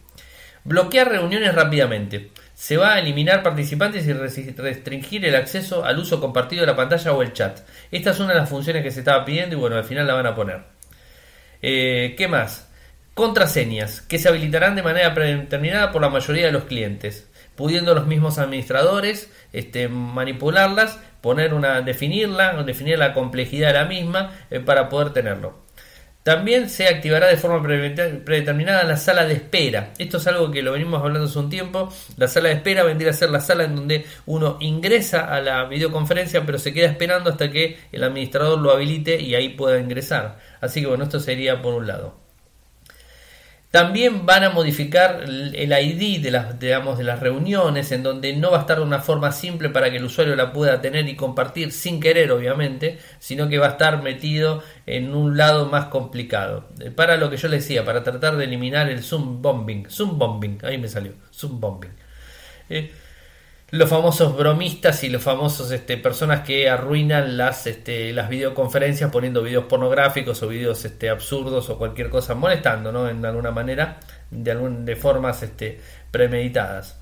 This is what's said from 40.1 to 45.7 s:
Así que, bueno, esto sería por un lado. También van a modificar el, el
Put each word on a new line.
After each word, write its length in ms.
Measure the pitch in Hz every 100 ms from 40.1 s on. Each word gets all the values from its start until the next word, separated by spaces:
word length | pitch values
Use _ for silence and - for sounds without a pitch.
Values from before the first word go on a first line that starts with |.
| 143 107 - - -
Así 200 | 127 156
que, 60 | 139
bueno, 160 | 127
esto 160 | 143 147
sería 420 | 139 127 131 127
por 140 | 127 120
un 100 | 110
lado. 340 | 95 95 - _ _ _ _ _ _ - - - - - - - _ _
También 540 | 170 175 202 240 202 170
van 180 | 190
a 60 | 190
modificar 720 | 175 156 147 143 170 185 175
el, 320 | 139 135 143 -
el 160 | 143